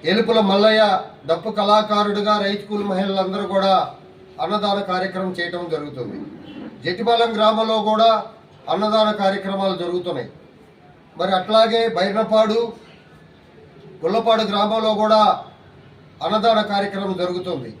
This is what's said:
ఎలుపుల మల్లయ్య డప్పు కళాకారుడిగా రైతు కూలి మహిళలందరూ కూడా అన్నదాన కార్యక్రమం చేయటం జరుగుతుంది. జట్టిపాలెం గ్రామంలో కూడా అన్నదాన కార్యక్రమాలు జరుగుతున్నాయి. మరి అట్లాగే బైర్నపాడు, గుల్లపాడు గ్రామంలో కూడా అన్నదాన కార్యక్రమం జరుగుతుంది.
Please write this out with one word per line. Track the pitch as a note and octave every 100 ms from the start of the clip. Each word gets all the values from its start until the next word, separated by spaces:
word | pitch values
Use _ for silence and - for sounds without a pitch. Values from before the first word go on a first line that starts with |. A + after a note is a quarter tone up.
| D3+
ఎలుపుల | G#3 A3+ A3+ G3+
మల్లయ్య | G3 G#3+ A3 G#3+ F#3 - - C#3+
డప్పు | E3 A3 G3+
కళాకారుడిగా | G3+ G#3+ G#3+ G#3 G#3 G3+ G3+ F#3+ G3
రైతు | G3+ -
కూలి | G#3 G3+
మహిళలందరూ | F#3 G3 G3 F#3 G3 F#3+
కూడా | F#3+ F#3+ F#3 D#3 - - - - -
అన్నదాన | D#3+ G#3 G#3 G3 F#3
కార్యక్రమం | F#3 F#3 F#3 F#3+ F3+
చేయటం | F3 F3 F3
జరుగుతుంది. | D#3 D3 C3 A2+ - - - - - - -
జట్టిపాలెం | E3+ F3+ A3+ A#3 A#3 G#3+
గ్రామంలో | G#3+ A3 A3+ A3 G#3+
కూడా | G#3+ A3+ A3 - - - - -
అన్నదాన | F3 G#3+ A3 G#3+ G#3
కార్యక్రమాలు | F#3+ G3+ G3 G3 G3 F3+
జరుగుతున్నాయి. | F3 F3+ F3 D3+ A#2 - - - - - - - - -
మరి | F3+ F#3
అట్లాగే | F#3 A3 A3 A3+ A3+ E3+
బైర్నపాడు, | G3 G#3 A3 G#3+ A3 A3+ A#3 - - - - - - - - - - - - -
గుల్లపాడు | D#3+ A3 A3+ A3 G#3
గ్రామంలో | G3+ G#3 A3 A3 G#3
కూడా | G#3+ A3 - - - - - - - - - -
అన్నదాన | D#3+ G#3+ A3+ A3 G3+
కార్యక్రమం | G3+ G3 G3 G3 F3+
జరుగుతుంది. | F3+ F3+ F3+ D#3 A2+ F#2+